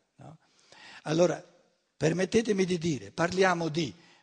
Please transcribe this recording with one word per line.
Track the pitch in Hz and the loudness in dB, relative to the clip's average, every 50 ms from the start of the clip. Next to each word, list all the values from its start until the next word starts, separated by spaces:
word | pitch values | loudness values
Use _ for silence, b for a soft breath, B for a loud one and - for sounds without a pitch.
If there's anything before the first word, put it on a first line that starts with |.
| _ _ _ | _ _ _
no? | - 127 135 160 - B B B B B B B B B B B B B | -20 -20 -20 -20 -20 B B B B B B B B B B B B B
Allora, | 160 156 165 180 170 147 - - - _ _ _ _ _ _ _ _ _ | -2 2 2 4 2 2 -2 -10 -16 _ _ _ _ _ _ _ _ _
permettetemi | - - 160 165 170 190 180 - 220 233 233 214 190 190 | -2 -2 0 0 0 -2 0 2 2 2 2 0 0 0
di | 175 185 170 | 0 -2 -2
dire, | 151 170 151 117 98 98 | -2 -4 -4 -4 -6 -8
parliamo | - - 165 170 180 185 190 190 180 170 170 160 | -4 -2 -2 0 2 2 2 4 2 0 -2 -2
di | 147 170 160 120 - B B B B B | -2 -2 -4 -4 -6 B B B B B